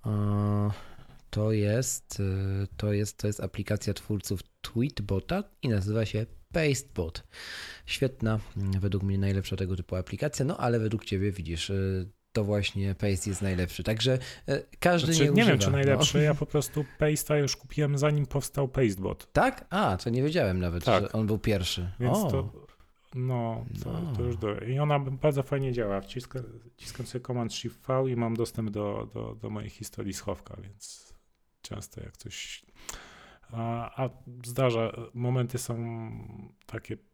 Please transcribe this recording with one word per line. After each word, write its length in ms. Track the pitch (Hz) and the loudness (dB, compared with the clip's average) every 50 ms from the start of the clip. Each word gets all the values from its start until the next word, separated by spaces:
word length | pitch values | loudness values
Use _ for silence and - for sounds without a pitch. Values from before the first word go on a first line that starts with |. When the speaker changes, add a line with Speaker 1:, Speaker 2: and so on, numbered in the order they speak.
| - | 0
Speaker 1:
E, 640 | 110 107 104 104 104 104 101 104 104 104 104 104 104 104 - - - - - - - - - - - | 0 0 2 2 2 4 4 4 4 2 2 2 0 0 -4 -10 -14 -16 -18 -18 -20 -20 -20 -16 -4
to 220 | - 107 107 110 | -2 0 2 2
jest, 680 | 110 107 104 104 107 123 131 - - - - - - - | 4 4 4 4 4 2 2 0 -4 -6 -8 -10 -4 -2
e, 460 | 101 98 95 95 98 98 98 98 98 - - | 0 0 0 0 0 0 0 -2 -2 -4 -4
to 160 | - 107 104 | -2 0 0
jest, 260 | 104 101 107 101 - - | 2 2 0 -2 -4 -2
to 80 | - | -2
jest 140 | 104 104 - | -2 -2 -2
aplikacja 540 | - 95 - - 101 - 107 101 - - 98 | -6 -6 -4 -6 -2 0 -2 0 0 -2 -4
twórców 460 | - - - 107 101 - - 101 90 - - _ _ | -4 -2 -2 -2 -2 -2 -4 -6 -6 -6 -12 _ _
Tweetbota 840 | - - - 113 123 147 - - 101 95 98 95 - - 170 196 202 - - _ | -14 -4 0 0 0 0 0 -6 -2 0 0 0 2 0 -2 -2 -2 -4 -10 _
i 60 | - 135 | 0 2
nazywa 360 | 110 101 95 107 107 113 110 | 2 2 2 2 0 0 0
się 200 | 104 - 107 110 - - - - _ | 0 0 -2 -4 -4 -8 -20 -18 _
Pastebot. 720 | - 170 160 151 135 - - - - - 85 85 - - - - - - - - - - - - - - - | 0 2 4 4 2 2 -2 -6 -4 -4 -4 -4 -4 -10 -14 -14 -18 -16 -14 -12 -12 -12 -12 -14 -14 -16 -8
Świetna, 540 | - - - 139 127 - - 113 110 110 107 - - - | -8 -2 0 0 -2 0 0 0 0 2 0 -2 -6 -6
mm, 240 | 101 98 95 95 95 | -4 0 0 0 2
według 220 | 98 101 95 95 95 | 2 2 0 0 0
mnie 140 | 98 98 98 | 0 2 2
najlepsza 380 | 98 98 98 98 95 - 98 | 2 2 2 0 0 -2 -2
tego 200 | - 98 90 95 | -2 -2 -2 -2
typu 200 | 90 87 - - | -4 -4 -4 -4
aplikacja, 480 | 92 87 - - - 143 151 - - 131 | -4 -4 -6 -4 -4 -4 -2 0 0 0
no 120 | 139 190 | 0 0
ale 220 | - - 120 117 117 | 0 0 2 2 2
według 260 | 110 107 107 104 - | 2 0 0 -2 -2
ciebie 280 | - 104 92 98 104 | -2 0 0 0 0
widzisz, 380 | 92 92 80 80 85 82 - - | 0 -2 -4 -4 -4 -4 -2 -2
e, 40 | 98 98 95 95 95 92 90 98 - _ _ _ | 0 0 0 0 0 -2 -4 -6 -12 _ _ _
to 120 | _ 113 104 | _ 0 0
właśnie 500 | 101 104 104 98 - - 101 98 98 95 | 2 2 0 0 0 -2 -2 0 0 0
Paste 360 | - 107 104 98 90 - 104 | 0 0 0 0 0 0 -4
jest 120 | 95 - | -2 0
najlepszy. 400 | 104 98 92 90 87 85 - - | 0 0 2 0 0 -2 -2 -4
Także, 360 | 87 110 110 107 - 135 127 127 131 - - - - - | -2 -2 -2 0 2 2 2 2 -2 -8 -14 -10 -4 -2
e, 140 | 139 - - _ - - | -2 -2 -2 _ -10 2
każdy 340 | - 175 180 170 139 160 165 | 4 4 6 6 4 4 4
Speaker 2:
Znaczy, 160 | 160 147 147 | 6 6 6
Speaker 1:
nie 40 | 143 | 6
Speaker 2:
nie 60 | 208 | 6
wiem, 40 | 233 214 151 | 8 8 6
Speaker 1:
używa, 20 | 127 101 | 6 4
Speaker 2:
czy 20 | - | 4
Speaker 1:
no. 20 | 135 | 4
Speaker 2:
najlepszy, 460 | 139 139 139 135 - - - - - | 4 6 6 6 6 4 4 6 4
ja 120 | 151 151 151 | 4 4 4
po 120 | 147 151 | 2 -2
prostu 380 | - - 147 135 - - 151 143 - - - | 0 0 0 0 0 -2 -4 -4 -4 -2 0
Paste'a 360 | 156 151 151 - - - 151 147 | 2 2 2 0 0 2 2 2
już 180 | 143 131 - | 4 2 0
kupiłem, 420 | - - - - - 151 143 143 135 | -4 -8 -6 0 0 2 2 2 4
zanim 280 | 147 151 147 147 139 | 4 4 4 4 0
powstał 420 | - - 143 - - - 143 139 127 | 2 0 -2 -2 -2 -2 -2 -2 0
Pastebot. 640 | - 139 131 110 95 95 95 95 - - - - | 2 4 4 4 2 0 -2 -4 -4 -4 -10 0
Speaker 1:
Tak? 340 | _ 147 208 262 254 - - - | _ 4 4 4 2 -2 -10 -4
A, 260 | 170 196 214 135 95 | 0 2 2 2 2
to 140 | 92 - 120 | 0 0 0
nie 120 | 117 127 | 0 2
wiedziałem 360 | 135 151 160 180 131 98 90 92 | 2 2 2 2 2 4 2 2
nawet, 260 | 90 87 85 87 78 | 2 0 0 0 4
Speaker 2:
Tak. 180 | 127 110 95 | 6 6 6
Speaker 1:
że 100 | 104 - | 4 2
on 140 | - 110 110 | 0 0 2
był 120 | 101 110 101 | 2 0 2
pierwszy. 520 | - 117 104 92 92 90 - - 90 92 92 - | 2 2 2 2 0 -2 -2 -4 -4 -6 -4 0
Speaker 2:
Więc 160 | 123 123 131 214 | 2 2 4 4
Speaker 1:
O. 120 | 208 147 | 2 2
Speaker 2:
to, 220 | 120 135 113 101 - - - - - _ - _ _ _ _ _ - | 2 0 -2 -4 -8 -12 -20 -20 -20 _ -20 _ _ _ _ _ -6
no, 500 | 127 127 127 127 120 117 113 113 117 117 127 - - - | -4 -2 0 0 0 -2 -2 -4 -4 -6 -8 -8 -8 -6
to, 80 | - | -4
Speaker 1:
No. 200 | - 165 175 160 123 | -4 -4 -4 -4 -2
Speaker 2:
to 60 | 104 | -2
już 140 | 120 120 120 | 0 -2 -2
do-, 240 | - 113 104 104 107 | -2 -2 -2 -2 -2
i 180 | - 120 131 139 | -2 -2 0 2
ona 200 | 147 147 147 139 | 2 4 2 2
b-, 120 | 139 131 | 0 -2
bardzo 320 | 135 127 - 156 139 139 | -4 2 2 2 2 2
fajnie 300 | 131 - 147 135 135 131 | 0 0 0 0 0 0
działa. 280 | 123 120 110 101 98 98 | 0 0 0 0 0 -2
Wciska-, 420 | 98 - - 127 123 - - 131 120 110 113 113 - 120 _ | -4 -6 -10 -10 -10 -8 -10 -10 -10 -10 -14 -18 -20 -20 _
wciskam 300 | _ - - - - 120 | _ -16 -14 -10 -10 -10
sobie 180 | - - 123 120 | -8 -8 -8 -6
Command 300 | - 123 123 117 110 - | -2 -2 -2 -2 -2 -4
Shift 320 | - - 117 - - - | -6 -8 -8 -10 -8 -2
V 240 | - 131 131 131 131 | 0 2 2 2 2
i 60 | 123 | 2
mam 180 | 117 120 113 113 | 2 2 0 2
dostęp 340 | 113 117 - - - 110 107 | 0 -2 -2 -2 -4 -4 -2
do, 380 | 101 104 104 101 104 110 110 110 - | -2 -2 -2 -2 -2 -4 -6 -6 -8
do, 200 | 113 110 110 110 | -8 -8 -8 -8
do 160 | 110 107 107 | -8 -8 -6
mojej 200 | 107 104 107 101 | -6 -6 -8 -10
historii 420 | - - 107 - - - 104 101 92 | -12 -12 -14 -12 -10 -6 -6 -6 -6
schowka, 420 | - - - 95 - - - - 92 | -4 -4 -6 -6 -6 -8 -14 -14 -14
więc 520 | 95 98 98 - - - - - - - - - _ _ _ _ _ _ _ _ | -14 -16 -18 -18 -18 -18 -18 -18 -20 -20 -20 -20 _ _ _ _ _ _ _ _
często 380 | - - - 101 - - - - | -14 -12 -10 -10 -12 -12 -14 -14
jak 160 | - - - | -14 -14 -16
coś... 480 | - - - - - - - - - _ - - - - - - - - - - - - - - _ - - | -16 -14 -12 -12 -12 -12 -12 -14 -16 _ -20 -20 -16 -14 -14 -12 -14 -16 -20 -20 -20 -20 -20 -20 _ -20 -10
a, 500 | 117 117 113 117 117 117 117 113 - - 135 | -6 -4 -4 -2 -4 -4 -6 -8 -4 -4 -4
a 60 | 127 - - - 127 120 123 120 | -4 -4 -10 -18 -18 -18 -14 -12
zdarza, 480 | 120 120 135 135 127 117 113 113 110 - 120 113 - - | -6 0 2 2 4 4 2 0 0 -2 -6 -12 -10 -6
momenty 440 | 123 123 123 127 127 123 120 - 123 | -2 0 2 2 2 2 0 -2 -6
są 180 | - - 117 117 117 117 113 113 113 110 113 110 - - 113 - - - - _ _ | -4 -4 -4 -4 -4 -6 -6 -6 -8 -8 -10 -12 -12 -12 -14 -14 -16 -16 -20 _ _
takie 300 | - - 113 - - 110 - _ _ | -12 -12 -12 -8 -10 -12 -12 _ _